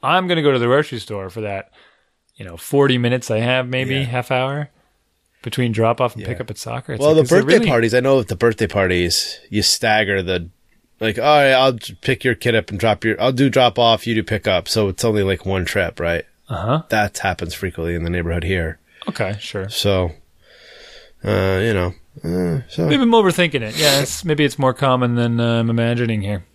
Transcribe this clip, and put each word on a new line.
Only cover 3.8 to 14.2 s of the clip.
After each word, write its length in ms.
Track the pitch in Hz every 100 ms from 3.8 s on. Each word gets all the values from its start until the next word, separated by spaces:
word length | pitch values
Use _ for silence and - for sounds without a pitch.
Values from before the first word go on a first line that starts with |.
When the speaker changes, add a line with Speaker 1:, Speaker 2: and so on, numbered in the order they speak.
| 131 135
Speaker 2:
Yeah. 80 |
Speaker 1:
half 260 | 131 123 120
hour 400 | 131 131 143 147 _ _ _ _ _ _ _
between 300 | - 120 120
drop 280 | 110 113 120
off 140 | 127
and 80 | 110
Speaker 2:
Yeah. 60 | 107
Speaker 1:
pick 120 | 123
up 80 | 123
at 60 | 110
soccer." 380 | - 120 -
It's 60 | 117
Speaker 2:
Well, 100 | 147
Speaker 1:
like, 60 | 160
Speaker 2:
the 60 |
Speaker 1:
is 40 | 127
there 120 | 175
Speaker 2:
birthday 120 | 208 233
Speaker 1:
really 100 | 220
Speaker 2:
parties, 260 | 120 113
I 60 | 123
know 200 | 131 135
at 80 | 110
the 80 | 98
birthday 320 | 117 110 104
parties, 680 | 101 95 90 87 - - - -
you 100 | 104
stagger 600 | 98 - 117 107 101 98
the, 260 | 90 90 85 _ _ _ _ _
like, 180 | 110 104
"All 60 |
right, 260 | 131 151 139
I'll 200 | 131 135
j-, 220 | 120 - 98
pick 220 | - 127
your 140 | 127 113
kid 180 | 120
up 160 | 113 98
and 80 | 101
drop 260 | 113 104
your, 160 | 113 107
I'll 120 | 117
do 180 | 127 139
drop 260 | 131 123 107
off, 280 | 117 110 -
you 80 |
do 80 | 110